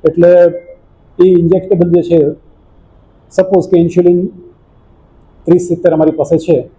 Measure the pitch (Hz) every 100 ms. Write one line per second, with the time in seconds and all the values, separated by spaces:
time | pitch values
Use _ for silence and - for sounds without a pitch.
0 | 160 165 175 175 175 175 - - _ _
1 | _ - 180 180 165 180 - 180 175 175
2 | 170 165 147 151 _ _ _ _ _ _
3 | _ _ _ - 185 185 - 175 170 180
4 | 175 175 190 - - _ _ _ _ _
5 | _ _ _ _ - 175 175 170 175 156
6 | 156 156 143 160 - 147 -